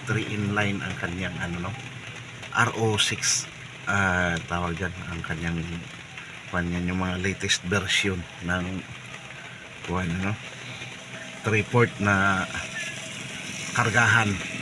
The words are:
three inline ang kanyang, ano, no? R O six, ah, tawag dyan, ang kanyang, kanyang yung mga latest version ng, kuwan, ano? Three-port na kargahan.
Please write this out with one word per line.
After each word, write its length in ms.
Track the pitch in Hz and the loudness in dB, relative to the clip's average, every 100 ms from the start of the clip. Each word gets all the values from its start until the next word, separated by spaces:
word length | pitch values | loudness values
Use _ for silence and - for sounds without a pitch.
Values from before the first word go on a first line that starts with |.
three 240 | - 107 - | -2 0 0
inline 480 | 104 101 104 101 98 | -2 0 2 2 0
ang 120 | 92 92 | -4 -4
kanyang, 360 | 90 87 90 85 | -4 -2 -4 -4
ano, 320 | 90 87 90 | -4 -4 -4
no? 20 | 120 - - - - - - - - | -6 -10 -10 -12 -12 -12 -12 -2 2
R 120 | 117 | 2
O 240 | 104 113 107 | 4 2 4
six, 480 | - 110 - - - - - - - | 2 2 2 2 0 -10 -14 -8 0
ah, 480 | 101 95 90 90 85 - | 4 4 4 4 2 0
tawag 240 | 87 87 | 0 0
dyan, 160 | 85 90 87 87 | 0 -2 -4 -6
ang 120 | 85 | -6
kanyang, 400 | 80 80 85 85 82 85 82 - - - - - - | -4 -2 0 -2 -2 -6 -8 -12 -12 -14 -14 -14 -4
kanyang 400 | 90 87 87 87 | 0 0 0 0
yung 100 | 92 | 0
mga 220 | 92 90 | 0 0
latest 400 | 95 92 98 - 87 | 0 0 0 0 2
version 480 | 101 95 - 98 92 85 - | 0 2 2 2 0 -4 -8
ng, 400 | 85 90 90 92 - - - - - - - - - - - | -2 0 0 -4 -8 -12 -12 -14 -14 -14 -14 -14 -14 -12 -2
kuwan, 240 | 90 90 | 0 0
ano? 240 | 87 95 107 - - - - - - - - - - | 0 0 -2 -6 -12 -10 -10 -10 -10 -12 -12 -12 -4
Three-port 480 | 110 107 98 120 117 - | 2 2 6 6 6 6
na 440 | 101 98 98 95 - - - - - - - - - - - - - | 4 6 6 4 2 -4 -6 -6 -6 -8 -8 -10 -8 -8 -8 -8 -4
kargahan. 560 | - 113 113 113 117 107 95 - - | 2 4 6 8 8 6 2 -2 -4